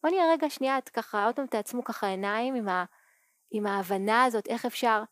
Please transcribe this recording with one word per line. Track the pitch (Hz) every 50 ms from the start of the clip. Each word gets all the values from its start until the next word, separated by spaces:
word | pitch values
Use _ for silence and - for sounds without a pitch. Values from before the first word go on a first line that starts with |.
| -
בוא | 302
נראה | 349 381 349 320 330
רגע | 311 320 294
שנייה, | - - 269 262 269 269
את | 254 -
ככה, | _ - 226 - - 208 202
עוד | 220 240
פעם | 294 277 254
תעצמו | - 220 208 - - 247 240
ככה | - 233 - - 202
עיניים | 190 190 196 202 208 220 240 262 269
עם | 247 220 202
ה-, | 180 180 180 175 _ _ _ _ _ _ _ _ _ _ _ _
עם | - 214 208
ההבנה | 208 196 196 190 175 202 190 190 208 214 233 254
הזאת, | 254 226 220 202 -
איך | 233 233 -
אפשר | 247 - - - 240 220 214 214 226